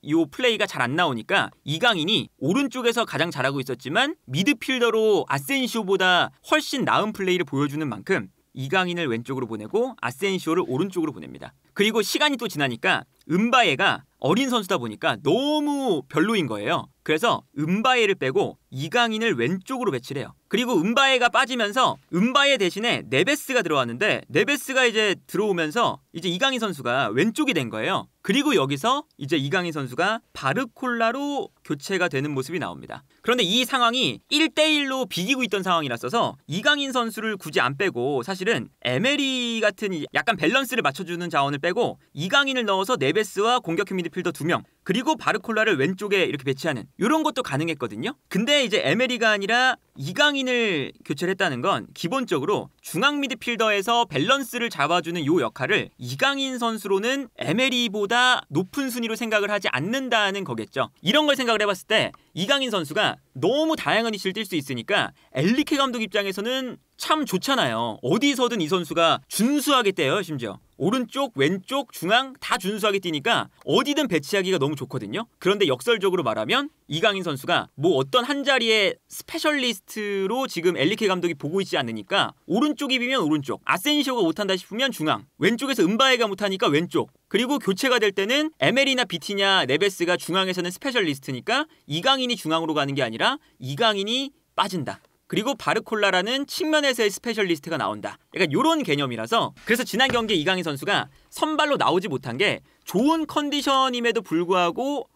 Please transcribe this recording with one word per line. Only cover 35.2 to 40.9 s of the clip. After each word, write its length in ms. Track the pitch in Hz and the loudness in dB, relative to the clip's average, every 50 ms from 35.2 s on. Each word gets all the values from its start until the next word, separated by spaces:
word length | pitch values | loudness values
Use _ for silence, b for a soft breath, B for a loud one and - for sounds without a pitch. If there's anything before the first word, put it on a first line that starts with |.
| 175 190 277 262 254 | -2 -2 0 0 0
있던 180 | 220 214 202 185 | -2 -2 -2 0
상황이라서서 720 | 185 180 165 156 135 120 117 - 123 - 233 202 123 - - _ - | 0 0 0 0 -2 -4 -4 -6 -2 0 0 0 0 -4 -8 _ -8
이강인 440 | 143 185 - - 294 294 285 269 | -6 -2 2 2 2 2 0 -2
선수를 460 | 240 254 240 226 214 - 214 220 214 190 | -2 -2 -2 -2 -4 -4 -4 -4 -4 -4
굳이 220 | - 156 143 180 | -8 -4 0 0
안 180 | 127 123 143 139 | 0 0 0 0
빼고, 460 | 202 185 127 120 120 135 147 131 117 | -2 -2 -2 -2 -2 0 -2 -2 -2
사실은 460 | - 190 185 185 196 233 147 107 - _ _ | -4 -6 -4 -2 -2 -2 -2 -2 -6 _ _
에메리 800 | - 120 127 131 170 254 285 285 285 269 262 254 247 233 233 226 | -4 -2 0 2 2 2 2 2 0 0 0 -2 -2 -2 -2 0
같은 320 | 214 208 208 - 220 202 190 | 0 0 0 0 -4 -4 -4
이 120 | 160 143 - - | -4 -6 -2 -2
약간 220 | 143 151 - 220 | -2 0 0 0
밸런스를 460 | - 156 156 220 - 277 233 254 240 | 2 0 2 2 2 0 0 -2 0
맞춰주는 460 | 214 143 | 0 0